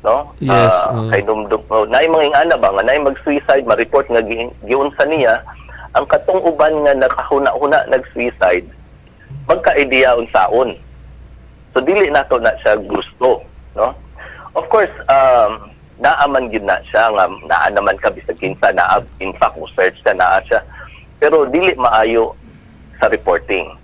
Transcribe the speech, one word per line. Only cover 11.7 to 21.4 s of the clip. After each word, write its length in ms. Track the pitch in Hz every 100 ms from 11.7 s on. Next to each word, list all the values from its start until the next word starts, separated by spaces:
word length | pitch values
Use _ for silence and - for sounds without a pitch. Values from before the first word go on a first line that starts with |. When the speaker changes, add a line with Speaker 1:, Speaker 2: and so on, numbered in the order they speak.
Speaker 1:
So, 80 | 131
dili 300 | 131 196 180
nato 260 | 147 139 123
na 160 | 113 -
siya 160 | 113 107
gusto, 640 | 92 - - - 127 107 - - -
no? 220 | - 117 - - - - - -
Of 140 | - 160
course, 240 | 220 196 - -
um, 640 | 135 131 123 107 110 101 - - -
naa 300 | 135 151 143
man 240 | 135 123
gyud 160 | 110 98
na 160 | 90 -
siya 180 | 107 113 104
nga 100 | 90 92 78
naa 200 | 85 82
naman 240 | 101 101 95
ka 140 | 110
bisag 260 | 92 - 87
kinsa, 380 | 95 95 101 92
naa, 260 | 87 95 - -
in 100 | 95 -
fact, 160 | - 80
mo 100 | 80
search 240 | - 92 - 117
na 140 | 95
naa 200 | 90 95 -
siya. 160 | 110 - - - - - -
Pero 320 | 151 156